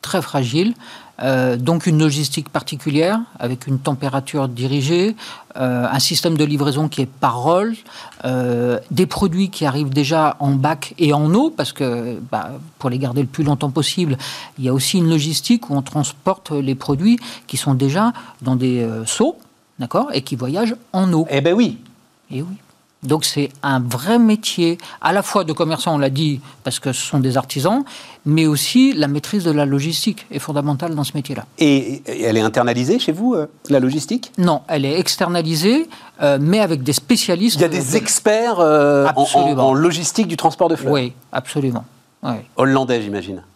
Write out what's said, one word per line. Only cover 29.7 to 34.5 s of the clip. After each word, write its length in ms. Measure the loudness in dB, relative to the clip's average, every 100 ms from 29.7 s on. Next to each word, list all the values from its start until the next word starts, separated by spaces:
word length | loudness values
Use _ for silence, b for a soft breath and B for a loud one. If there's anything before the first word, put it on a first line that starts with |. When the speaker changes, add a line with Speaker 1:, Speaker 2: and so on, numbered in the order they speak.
| 0 0 -2 -2 -4 -8
Speaker 1:
est 80 | -10
fondamentale 560 | -4 -2 -2 -2 -4 -4
dans 80 |
ce 80 | -4
métier-là. 320 | -6 -6 -8 -10 0
Speaker 2:
Et, 420 | 4 4 0 -8 -8
et 160 | -4
elle 120 | 0 2
est 60 |
internalisée 560 | 2 2 0 0 0 0
chez 140 | 0
vous, 240 | 0 0 0
euh, 100 | -2 -8 0
la 100 | 2
logistique ? 520 | 2 0 -2 -6 -6 0
Speaker 1:
Non, 240 | 2